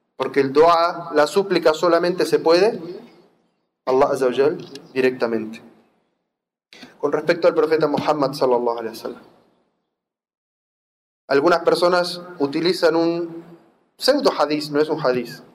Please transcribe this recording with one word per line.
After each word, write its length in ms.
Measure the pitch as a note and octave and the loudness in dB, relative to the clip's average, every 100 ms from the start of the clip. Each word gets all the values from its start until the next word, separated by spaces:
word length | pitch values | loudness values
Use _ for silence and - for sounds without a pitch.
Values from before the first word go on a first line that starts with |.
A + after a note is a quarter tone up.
| _ - | _ -8
Porque 240 | C3 C#3 | -2 0
el 120 | C3+ | 2
dua, 600 | C#3+ E3 E3 E3+ F3 E3 | 4 4 4 0 -4 -4
la 140 | D3+ D3+ | 0 0
súplica, 460 | G3 G3 F3 E3 D#3 | 0 -2 0 0 2
solamente 500 | F3 E3+ F3 F3+ D3+ | 2 2 0 -2 0
se 140 | D3 | 0
puede 420 | D#3+ F3 G#3+ F#3 E3+ G3+ - - _ _ _ _ _ _ - | 4 4 2 0 -10 -16 -20 -20 _ _ _ _ _ _ -2
Allah 240 | B2+ C#3 | 2 2
Azza 160 | C3 C3 | 0 0
wa 60 | |
Jal 240 | B2 C#3+ F3+ - - - | 2 0 -2 -10 -20 -8
directamente. 680 | C3 B2+ B2+ A#2+ A2 A2 - - _ _ _ _ _ _ _ _ _ _ - - _ | -2 -2 0 -2 -4 -6 -12 -20 _ _ _ _ _ _ _ _ _ _ -20 -20 _
Con 140 | D3 | -4
respecto 360 | D3+ D#3 E3+ F3 | -2 -2 0 0
al 60 | |
profeta 340 | D#3+ D3+ D#3+ D3+ | 2 2 0 0
Muhammad 460 | C#3+ - D3+ C3+ | 0 -2 -2 -2
sallallahu 460 | - C3 A#2+ A#2+ A#2 | 0 0 2 0 -4
alaihi 160 | A2 A2 | -8 -10
wasallam, 260 | B2 A#2+ - _ _ _ _ _ _ _ _ _ _ _ _ _ _ _ _ _ _ _ - | -12 -14 -20 _ _ _ _ _ _ _ _ _ _ _ _ _ _ _ _ _ _ _ 0
algunas 320 | C#3 E3 E3+ | 2 4 2
personas 600 | E3 D#3+ F3 F3+ F3 - - - | 2 2 2 2 0 -6 -14 -6
utilizan 560 | C#3 D#3 E3+ E3+ E3+ E3 | -4 0 -2 2 2 2
un 480 | E3+ E3+ E3+ E3 - - _ _ _ _ | 0 -2 -6 -10 -18 -20 _ _ _ _
pseudo 340 | B3 C#4+ - - | 0 2 0 0
hadiz, 340 | D3 D3+ D3+ | 0 -2 -2
no 100 | D3 | -2
es 80 | D#3 | 0
un 100 | D3+ | 0
hadiz, 440 | C#3 B2+ A#2+ - - | 0 -2 -4 -12 -6